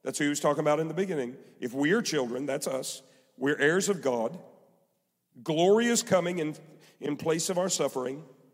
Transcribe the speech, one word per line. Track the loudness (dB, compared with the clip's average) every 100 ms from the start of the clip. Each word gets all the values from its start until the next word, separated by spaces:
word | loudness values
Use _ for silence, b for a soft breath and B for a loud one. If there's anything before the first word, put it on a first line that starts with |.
That's | -8 -2
who |
he | -2
was | 0
talking | 0 2
about | 2 0
in | 0
the |
beginning. | -4 -2 -2 -4 -8 B B
If | -6
we | -2 2
are | 2
children, | 0 -2 -2 -4 -4
that's | -4 -4
us. | -6 -6 -12 b b b -4
We're | -2 4
heirs | 4 4 2
of | 0
God. | 0 0 -2 -4 -16 -20 _ _ _ _ _ _ _ -10
Glory | -2 4 6 6 6
is | 2
coming | 2 2 2 -2
in, | -4 -6 -18 -20 b b
in | -6 -4
place | -2 0 0
of | -2
our | -2
suffering. | 0 -2 -2 -6 -8 -14 -20 _